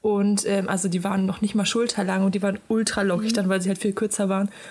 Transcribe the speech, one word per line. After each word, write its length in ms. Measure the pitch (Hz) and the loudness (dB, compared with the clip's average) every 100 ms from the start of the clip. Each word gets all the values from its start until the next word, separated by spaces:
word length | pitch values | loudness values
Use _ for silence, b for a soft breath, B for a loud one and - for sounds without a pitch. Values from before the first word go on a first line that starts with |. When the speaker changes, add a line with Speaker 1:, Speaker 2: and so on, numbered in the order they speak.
Speaker 1:
Und, 440 | 220 202 202 202 - | 2 2 2 2 0
ähm, 220 | 196 185 | 0 0
also 180 | 190 190 | -2 0
die 140 | 180 | -2
waren 220 | 185 190 190 | 0 0 0
noch 140 | 190 | 0
nicht 140 | 208 208 | 0 0
mal 100 | 196 | 0
schulterlang 580 | 226 240 - 190 190 196 | 0 0 0 0 2 2
und 100 | 190 | 2
die 60 | |
waren 180 | 196 196 - | -2 -4 -2
ultralockig 640 | 226 214 - 196 175 214 | 0 0 0 0 0 0
Speaker 2:
Mhm. 40 | 226 | 0
Speaker 1:
dann, 140 | 185 | 2
weil 120 | 190 | 0
sie 80 | 185 | 0
halt 100 | 190 | 0
viel 140 | 214 | -2
kürzer 340 | 196 208 - 196 | -2 -4 0 0
waren. 200 | 190 202 B B | 0 -2 B B